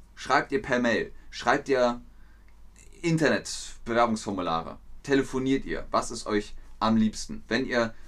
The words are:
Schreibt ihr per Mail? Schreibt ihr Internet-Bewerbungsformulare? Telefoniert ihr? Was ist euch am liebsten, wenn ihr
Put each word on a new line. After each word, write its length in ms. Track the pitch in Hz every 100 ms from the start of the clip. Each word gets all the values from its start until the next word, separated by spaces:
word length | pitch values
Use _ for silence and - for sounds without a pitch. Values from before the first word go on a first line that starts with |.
| - -
Schreibt 360 | - 139 -
ihr 100 | 135
per 180 | - 123
Mail? 340 | 120 101 78 - -
Schreibt 400 | - 120 143 -
ihr 320 | 131 120 120 - - - - - - - - - -
Internet-Bewerbungsformulare? 1800 | 170 160 135 104 - - - - - 117 120 110 110 98 87 82 - - - -
Telefoniert 640 | - 139 131 131 131 135 117
ihr? 220 | 76 -
Was 200 | 113 120
ist 160 | 117 -
euch 260 | 104 - - - -
am 180 | 110 113
liebsten, 460 | 110 - - - -
wenn 180 | 117 131
ihr 280 | 120 113 -